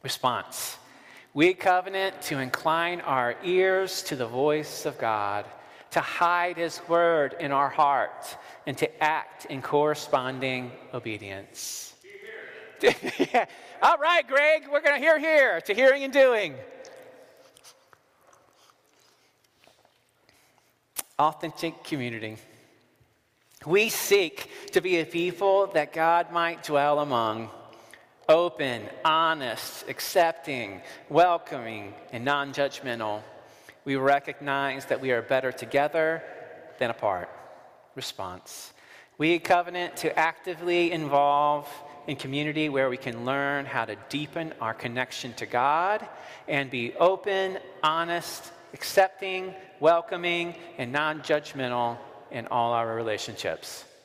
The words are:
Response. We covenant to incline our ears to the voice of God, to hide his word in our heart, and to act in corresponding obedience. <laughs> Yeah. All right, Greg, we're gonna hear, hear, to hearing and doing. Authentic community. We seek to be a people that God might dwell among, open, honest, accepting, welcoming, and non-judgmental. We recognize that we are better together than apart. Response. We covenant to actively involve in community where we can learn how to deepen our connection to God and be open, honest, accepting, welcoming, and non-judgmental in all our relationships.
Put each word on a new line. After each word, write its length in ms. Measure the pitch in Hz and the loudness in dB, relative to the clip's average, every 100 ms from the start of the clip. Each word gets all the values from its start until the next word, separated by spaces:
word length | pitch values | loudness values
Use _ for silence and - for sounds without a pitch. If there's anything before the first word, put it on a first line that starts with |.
Response. 720 | 135 - 131 113 - - - - - - - - - 139 | -8 -2 -2 -2 -6 -10 -10 -12 -20 -20 -20 -20 -12 4
We 180 | 170 | 4
covenant 680 | 185 196 180 180 190 190 - | 4 2 2 0 -2 -4 -4
to 160 | - 143 | -6 -4
incline 640 | 131 - 160 160 170 175 | -4 -2 0 2 0 -2
our 340 | - 135 120 120 | -2 0 0 -2
ears 580 | 180 185 190 190 190 - | 0 4 4 4 0 -4
to 120 | - 143 | -6 -4
the 100 | 117 | -4
voice 600 | 123 147 156 151 - 156 | 0 2 2 -2 -6 -8
of 120 | 131 | -4
God, 480 | 117 107 101 101 101 - - - - | -2 0 -2 -4 -8 -16 -20 -20 -4
to 80 | - | -2
hide 560 | - - 170 175 175 170 | -2 0 2 4 0 -2
his 240 | 170 - - | -4 -4 0
word 480 | 170 170 165 139 - | 4 4 4 2 -2
in 100 | 151 | -2
our 160 | 139 139 | 2 2
heart, 680 | - 147 139 107 - - - - - - | 4 4 4 0 -4 -14 -14 -18 -12 -8
and 120 | 131 | -2
to 260 | 151 - | -2 0
act 400 | 151 156 - - - | 0 0 -6 -14 -10
in 140 | 139 | -8
corresponding 1080 | - 147 147 147 - 139 127 131 131 127 123 123 - | 0 2 2 0 0 0 0 -4 -4 -4 -6 -14 -12
obedience. 1000 | 123 117 107 101 98 101 - - - - - - - - - - - - - | -10 -8 -8 -10 -12 -14 -14 -12 -12 -14 -20 -20 -20 -16 -16 -16 -18 -20 2
<laughs> 0 | - - - - | 2 2 -4 -2
Yeah. 280 | - 247 202 - - - | 2 2 0 -8 -20 2
All 160 | 262 320 | 4 4
right, 280 | 302 349 240 | 4 2 4
Greg, 380 | 269 294 311 269 | 4 4 4 2
we're 80 | 285 | 2
gonna 180 | 320 285 | 2 4
hear, 220 | 302 311 | 4 4
hear, 400 | 311 311 254 170 | 6 6 6 2
to 140 | - | 0
hearing 320 | 202 262 277 269 | 6 6 6 4
and 80 | |
doing. 420 | 277 262 233 180 127 - - - - - - - - - - - _ _ _ _ _ _ _ _ _ _ _ _ _ _ _ _ _ _ _ _ _ _ _ _ _ _ _ _ _ _ _ _ - - - | 6 6 6 0 -6 -16 -18 -20 -20 -20 -20 -20 -20 -20 -20 -20 _ _ _ _ _ _ _ _ _ _ _ _ _ _ _ _ _ _ _ _ _ _ _ _ _ _ _ _ _ _ _ _ -10 -10 0
Authentic 640 | 151 151 165 - 165 160 | 0 0 -10 -6 -6 -6
community. 540 | - 151 123 113 107 110 - - _ _ _ _ _ _ _ _ _ - - | -6 -4 -4 -6 -10 -12 -18 -20 _ _ _ _ _ _ _ _ _ -18 2
We 240 | 185 220 | 2 4
seek 600 | - - 202 170 - - - - | 0 4 4 4 -4 -14 -14 -2
to 80 | 185 | -2
be 220 | 175 175 | 2 0
a 40 | 160 | 2
people 600 | 170 175 175 196 196 196 | -2 -2 0 2 4 4
that 240 | 170 147 | 0 0
God 400 | 160 160 170 170 | 0 2 4 2
might 320 | 170 170 170 | 0 -2 -4
dwell 360 | - 143 147 147 | 0 2 4 2
among, 500 | 147 123 113 110 110 - - - - - _ _ - | 2 2 2 -2 -6 -12 -20 -20 -20 -20 _ _ 4
open, 540 | 160 175 175 139 120 104 - | 4 4 -2 -4 -4 -8 -4
honest, 840 | 160 160 165 160 127 113 - - - | 2 4 2 0 -2 -6 -8 -12 -12
accepting, 920 | 135 - 196 165 165 - 135 107 95 - - - | -10 -2 2 2 2 -6 -6 -6 -10 -14 -20 -2
welcoming, 840 | 147 180 170 - 143 113 110 101 107 - | 4 4 4 -4 -10 -8 -10 -12 -16 -12
and 140 | 120 123 | -6 0
non-judgmental. 960 | 143 139 139 139 - 135 117 107 104 110 - - - - - | 0 0 -2 -2 -2 -8 -4 -4 -4 -8 -20 -20 -20 -20 -16
We 120 | - 135 | -4 0
recognize 880 | 135 139 147 139 143 139 139 135 131 | 4 4 2 -10 -4 -2 -2 -4 -4
that 140 | 131 | -2
we 120 | 131 | 0
are 100 | 120 | 0
better 300 | 117 131 127 | 2 0 0
together 720 | 123 117 139 147 165 160 165 - - - - - - | -6 -2 0 2 2 0 0 -8 -16 -16 -18 -20 -4
than 100 | 120 | -4
apart. 400 | 113 110 92 87 - - - - - _ | 0 -2 -2 -6 -14 -20 -20 -20 -20 _
Response. 800 | - - - 95 90 - - - - - - - _ | -12 -12 -10 -10 -12 -16 -16 -18 -20 -20 -20 -20 _
We 220 | 151 170 | 0 0
covenant 560 | - 180 175 180 175 - | 4 2 2 -4 -6 -4
to 200 | 160 - | -2 0
actively 720 | 160 160 - 160 175 175 170 | 0 -2 -10 -6 0 2 2
involve 800 | 170 151 139 143 143 147 147 143 - - - - | 0 2 4 4 4 4 0 -4 -14 -16 -16 -10
in 80 | 139 | -8
community 520 | 131 139 151 151 156 | -4 -2 -2 -2 0
where 200 | 135 135 | 0 0
we 80 | 127 | -2
can 280 | 135 117 120 | -6 -6 -4
learn 400 | 139 139 143 139 | -2 0 -2 -4
how 200 | 135 113 | -4 -4
to 100 | 104 - | -8 -8
deepen 440 | 143 147 170 160 - | -6 -6 -8 -8 -6
our 140 | 110 | -6
connection 600 | 113 123 120 127 - 131 | -4 -6 -4 -6 -6 -10
to 120 | 113 107 | -10 -4
God 600 | 120 135 156 180 214 214 - - - - | 0 2 2 0 -2 -6 -16 -18 -18 -4
and 220 | 143 135 | -4 -2
be 240 | 127 120 - | -4 -6 4
open, 600 | 170 190 202 190 190 190 - - | 4 4 0 -2 -2 -6 -12 -2
honest, 680 | 156 160 170 170 - - - - - | 0 2 0 -2 -4 -12 -16 -20 -20
accepting, 800 | - - - 190 - 190 185 185 - - - | -12 0 4 4 2 -6 -6 -6 -12 -18 2
welcoming, 760 | 151 170 170 180 175 175 170 170 - - | 4 4 2 -4 -2 0 -2 -8 -16 -8
and 140 | 123 | -4
non-judgmental 1080 | 139 151 156 135 151 147 139 127 123 120 117 - - - | 0 -2 -2 0 0 0 -6 -2 0 -2 -2 -12 -20 -12
in 160 | 127 117 | -10 -2
all 260 | 123 117 | 0 2
our 220 | 117 117 113 | 2 0 -2
relationships. 880 | 113 104 - 113 92 80 - - - - | -2 -4 -6 -6 -4 -4 -8 -16 -18 -20